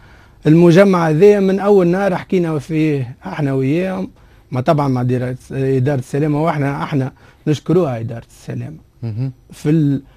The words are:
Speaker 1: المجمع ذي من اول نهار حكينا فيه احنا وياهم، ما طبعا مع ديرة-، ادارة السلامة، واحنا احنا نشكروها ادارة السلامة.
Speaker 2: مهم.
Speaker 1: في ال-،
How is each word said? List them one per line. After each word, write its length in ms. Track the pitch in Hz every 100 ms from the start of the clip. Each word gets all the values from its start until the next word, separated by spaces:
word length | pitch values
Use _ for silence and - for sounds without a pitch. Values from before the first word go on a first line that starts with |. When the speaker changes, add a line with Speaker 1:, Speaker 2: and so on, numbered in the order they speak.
| - - - _ 151
Speaker 1:
المجمع 640 | 165 175 165 202 180 165
ذي 300 | 151 202 208
من 200 | 190 196
اول 260 | 202 202 175
نهار 300 | 185 196 165
حكينا 420 | - 190 165 156
فيه 580 | - 156 156 139 120 - 190
احنا 260 | 180 139
وياهم، 580 | 135 131 160 190 185 185 - - _ -
ما 100 | 123
طبعا 280 | 127 151 139
مع 140 | 127
ديرة-، 500 | 123 123 127 127 -
ادارة 460 | 139 135 135 127 143
السلامة، 460 | - 143 156 147
واحنا 380 | 165 151 139 143
احنا 300 | - 147 131 - - _ 147
نشكروها 540 | 151 - 175 156 117
ادارة 240 | 113 117 -
السلامة. 460 | - - 123 120 156 _ _
Speaker 2:
مهم. 300 | 117 107 131 - -
Speaker 1:
في 180 | - 151
ال-، 320 | 160 143 135 -